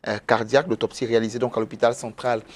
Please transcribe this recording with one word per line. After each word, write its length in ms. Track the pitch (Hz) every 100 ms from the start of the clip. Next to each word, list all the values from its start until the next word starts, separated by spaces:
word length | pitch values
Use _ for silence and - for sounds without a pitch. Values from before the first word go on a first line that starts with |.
| -
euh, 100 | 104 -
cardiaque. 400 | 113 107 131 165
L'autopsie 380 | 110 110 -
réalisée 340 | 120 113 113 117
donc 200 | 123 117
à 20 |
l'hôpital 320 | 110 110 120
central 480 | 120 117 107 127 117 -